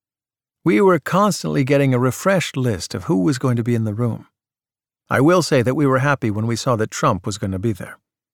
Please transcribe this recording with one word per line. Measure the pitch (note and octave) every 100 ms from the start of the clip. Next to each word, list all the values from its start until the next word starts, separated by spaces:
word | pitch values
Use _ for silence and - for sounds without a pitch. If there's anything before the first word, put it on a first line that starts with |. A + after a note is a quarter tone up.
| _ _ _ _ _ _
We | E3 G#3
were | F#3+ E3
constantly | - F3+ G#3 - D#3+ D3+
getting | C3 C#3 C3+
a | B2
refreshed | B2+ - F#3+ F#3+ -
list | C3+ B2 F#2+ -
of | G2
who | A#2+ F#3+
was | E3+ B2+
going | C3
to | A#2+
be | A#2
in | A#2
the | A2
room. | G#2 A#2+ A2 - _ _ _ _ _ _ _ -
I | A#2+
will | D3 F3+
say | D3 C#3
that | A#2+
we | C#3
were | C#3 C3
happy | C#3+ C#3 A2
when | G2+ A2+
we |
saw | A#2 C3 A2
that | A2
Trump | - D3 F#2
was | A2 -
gonna | G2+ F#2
be | A2+
there. | G2+ - - _ _ _